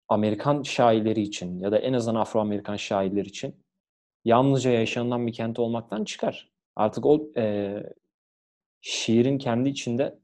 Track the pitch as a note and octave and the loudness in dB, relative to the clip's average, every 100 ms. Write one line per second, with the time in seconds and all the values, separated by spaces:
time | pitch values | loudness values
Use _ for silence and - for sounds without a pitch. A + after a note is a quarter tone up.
0 | - A2 G#2+ G#2 C#3 D3 C3 - A#2+ A2+ | -2 0 2 0 0 -2 -2 2 4 4
1 | A2 A2 G#2 - F2+ F2+ F#2+ G#2+ B2+ C3 | 2 0 -2 -6 -8 -6 0 0 2 0
2 | A2+ A2+ G#2+ A2+ G#2+ G#2 G2+ G#2 - G2+ | 0 0 0 0 0 -2 -6 -8 -2 0
3 | G2 G2+ G2 - - - _ _ _ _ | 0 -2 -4 -8 -12 -12 _ _ _ _
4 | _ _ A2+ A2+ C3+ C3+ B2 A#2+ A2+ - | _ _ 2 4 6 4 4 2 2 -2
5 | A#2+ B2 A#2+ A#2 A2+ A2+ A#2 A#2 A2+ G#3 | -2 -2 -2 -4 -6 -2 -2 -2 -6 -8
6 | G#3 - A3+ - - _ _ - A2 A2+ | -6 -4 -6 -6 -14 _ _ -2 -2 2
7 | B2 D3+ D3+ - A2 G#2 G2+ G#2 - - | 2 2 2 -4 -2 -2 -4 -6 -10 -16
8 | _ _ _ _ _ _ _ _ - - | _ _ _ _ _ _ _ _ -10 -6
9 | - A2+ B2 C#3 C3 A#2 C3+ C#3 - A#2+ | 2 4 4 2 0 0 -2 -2 -4 -2
10 | C#3+ - | -2 -6